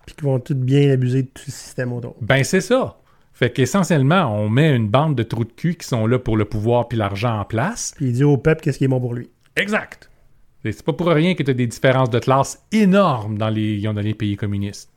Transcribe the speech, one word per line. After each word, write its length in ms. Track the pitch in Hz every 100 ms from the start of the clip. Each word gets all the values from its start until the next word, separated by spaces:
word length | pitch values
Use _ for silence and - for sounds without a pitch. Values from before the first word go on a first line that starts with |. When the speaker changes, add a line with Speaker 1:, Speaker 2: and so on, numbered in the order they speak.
| -
Speaker 1:
Puis 80 | -
qui 80 |
vont 140 | 143 131
tout 140 | -
bien 360 | 139 127 139 143
abuser 300 | 131 127 131
de 60 | 131
tout 140 | - -
le 60 |
système 400 | - - - 123
autour. 240 | 120 120 -
Speaker 2:
Ben, 220 | 107 135
c'est 160 | 131 190
ça. 380 | - 254 120 - _ _ _
Fait 180 | - 123
qu'essentiellement, 840 | - 127 196 170 160 135 185 139
on 140 | 104 107
met 260 | 117 160
une 140 | 127 107
bande 260 | 127 156
de 80 | 127
trous 220 | 113 117
de 80 | 113
cul 240 | - 165 170
qui 100 | -
sont 200 | 120 110
là 120 | 123
pour 180 | 120 110
le 80 |
pouvoir 440 | 104 110 110 120 117
puis 100 | 113
l'argent 400 | 101 98 120 107
en 60 |
place. 480 | 98 110 165 233 - -
Speaker 1:
Puis 100 | 131
il 60 |
dit 120 | 120
au 120 | 147 135
peuple 260 | 156 160
qu'est-ce 160 | - 131
qui 60 |
est 40 | 135
bon 120 | 131
pour 140 | 123
lui. 160 | 120 - _ _
Speaker 2:
Exact. 560 | - 202 208 - - - _ _ _ _ _
Et 80 | 113
c'est 120 | -
pas 80 | -
pour 140 | 156 175
rien 260 | 151 175
que 80 | 180
t'as 100 | 135
des 140 | 127 123
différences 440 | - 135 131 131
de 80 | 117
classe 460 | 135 135 135 - -
énormes 680 | 214 202 196 185 123 104 104
dans 100 | 110
les, 320 | 110 107 104
dans 120 | 107
les 220 | 104 107
pays 220 | 107 104 98
communistes, 540 | 104 101 101 - -